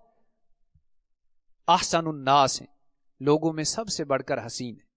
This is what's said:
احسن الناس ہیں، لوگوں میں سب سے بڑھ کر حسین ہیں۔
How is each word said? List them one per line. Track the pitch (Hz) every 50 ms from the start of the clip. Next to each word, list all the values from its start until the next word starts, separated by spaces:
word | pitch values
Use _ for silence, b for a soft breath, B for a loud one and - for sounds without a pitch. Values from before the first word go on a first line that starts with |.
| _ _ _ _ _ _ _ _ _ _ _ _ _ _ _ _ _ _ _ _ _ _ _ _ _ _ _ _ _ _ _ _ _ -
احسن | 170 180 - - - 165 165
الناس | 160 156 143 131 135 139 143 135 123 - -
ہیں، | - - _ _ _ _ _ _ _ _ _ _
لوگوں | 131 143 147 156 156 165 160
میں | 156 151
سب | - - 220 226 202
سے | - - 156
بڑھ | 139 139 135 131
کر | - 143 123 107
حسین | 117 - - 127 120 107
ہیں۔ | - _ _ _